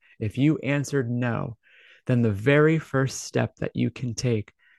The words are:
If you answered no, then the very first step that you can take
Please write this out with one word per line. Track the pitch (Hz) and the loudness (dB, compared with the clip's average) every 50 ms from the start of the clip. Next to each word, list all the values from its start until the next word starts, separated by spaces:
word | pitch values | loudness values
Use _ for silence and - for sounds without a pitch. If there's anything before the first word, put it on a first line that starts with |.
| _ _ _ - | _ _ _ -8
If | 113 104 - 123 | -6 -4 -2 2
you | 135 151 156 - | 2 2 2 2
answered | - 127 143 143 135 - 143 139 127 117 | -2 -2 -2 -2 -2 -2 -2 -2 -2 -2
no, | 120 120 123 120 113 104 95 92 113 - _ _ _ - - - - _ _ | -2 -2 -2 -2 -2 -4 -4 -6 -8 -12 _ _ _ -20 -20 -20 -20 _ _
then | - 127 120 | 0 2 2
the | 117 110 | 2 2
very | 101 98 107 139 143 147 151 156 160 160 | 0 2 2 4 6 6 6 6 4 2
first | - - - 135 135 127 - - - | 0 -2 0 0 0 0 -2 -6 -10
step | - - 127 117 - - _ | -4 -2 -2 -2 -2 -4 _
that | - - - | -8 -6 -4
you | 120 123 117 | -2 -2 -2
can | - - 131 123 113 | -4 -6 -8 -8 -6
take | - - 123 117 107 98 - _ _ _ _ _ | -4 -2 -2 -2 -2 -4 -8 _ _ _ _ _